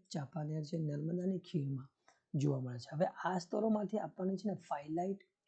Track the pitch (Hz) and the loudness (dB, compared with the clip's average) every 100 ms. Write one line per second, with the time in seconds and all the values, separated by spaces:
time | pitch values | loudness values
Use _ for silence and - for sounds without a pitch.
0 | - 165 135 160 151 156 147 170 151 147 | -6 -6 -4 -4 -4 -4 -2 -2 0 0
1 | 160 175 180 185 - 165 139 135 135 _ | -2 0 0 -2 0 -2 0 -2 -6 _
2 | _ _ _ 147 143 135 127 120 - 147 | _ _ _ 2 4 2 0 -6 -6 0
3 | 180 - 170 185 - - 220 214 196 214 | 0 2 0 0 0 2 4 4 2 0
4 | - - 190 190 208 190 - 147 147 165 | -2 -2 0 0 0 -2 -2 -4 -2 0
5 | 185 196 - _ | 0 -2 -6 _